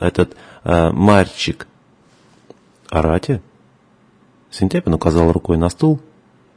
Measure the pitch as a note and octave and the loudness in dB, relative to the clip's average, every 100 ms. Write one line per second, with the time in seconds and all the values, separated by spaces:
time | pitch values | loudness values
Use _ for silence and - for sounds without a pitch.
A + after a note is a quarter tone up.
0 | F2+ - F2+ - - - - E2+ E2 - | -4 -2 -2 -4 -20 -12 -2 0 0 2
1 | G2+ G2+ F#2 - - - - _ _ _ | 4 4 2 -4 -8 -8 -14 _ _ _
2 | _ _ _ _ - - _ _ - D#2+ | _ _ _ _ -20 -20 _ _ -6 -2
3 | D#2+ E2 - A#2 - _ _ _ _ _ | -2 -2 -4 -6 -8 _ _ _ _ _
4 | _ _ _ _ _ - F#2+ F3 - D#2+ | _ _ _ _ _ -6 -2 -2 -2 -2
5 | F2 E2 E2 E2+ - E2 F2 - D#3 C#3+ | 0 2 2 0 -2 -2 -2 0 0 -2
6 | - _ _ _ _ | -6 _ _ _ _